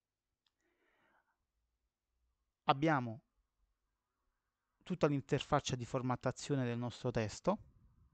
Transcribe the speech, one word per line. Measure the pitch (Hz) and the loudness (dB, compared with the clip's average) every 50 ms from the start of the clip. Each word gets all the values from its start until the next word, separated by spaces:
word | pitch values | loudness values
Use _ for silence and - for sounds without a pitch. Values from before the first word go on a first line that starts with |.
| _ _ _ _ _ _ _ _ _ _ _ _ _ _ _ _ _ _ _ _ _ _ _ _ _ _ _ _ _ _ _ _ _ _ _ _ _ _ _ _ _ _ _ _ _ _ _ _ _ _ _ _ _ | _ _ _ _ _ _ _ _ _ _ _ _ _ _ _ _ _ _ _ _ _ _ _ _ _ _ _ _ _ _ _ _ _ _ _ _ _ _ _ _ _ _ _ _ _ _ _ _ _ _ _ _ _
Abbiamo | - 143 135 147 160 156 135 123 117 113 143 - _ _ _ _ _ _ _ _ _ _ _ _ _ _ _ _ _ _ _ _ _ _ _ _ _ _ _ _ _ _ _ - | 0 2 2 4 2 2 2 0 -2 -6 -10 -14 _ _ _ _ _ _ _ _ _ _ _ _ _ _ _ _ _ _ _ _ _ _ _ _ _ _ _ _ _ _ _ -10
tutta | - 185 - 170 151 | -8 -2 2 4 4
l'interfaccia | 147 139 - - 151 131 - - 147 139 - - 143 | 4 2 0 0 -2 -2 0 2 0 0 2 0 -4
di | 123 117 | -4 -4
formattazione | - - 131 123 131 123 - - 131 - - - - 143 135 127 | -2 -2 -2 0 0 -2 0 0 -2 -4 -4 -4 -2 0 0 0
del | 120 120 120 | 0 -2 -2
nostro | 123 120 - - - 127 | -4 -6 -6 -4 -4 -2
testo | - 120 110 104 - - - 175 202 - - - - - - - _ - - _ | 0 0 0 -2 -4 -4 0 0 0 0 -2 -12 -20 -20 -20 -20 _ -20 -20 _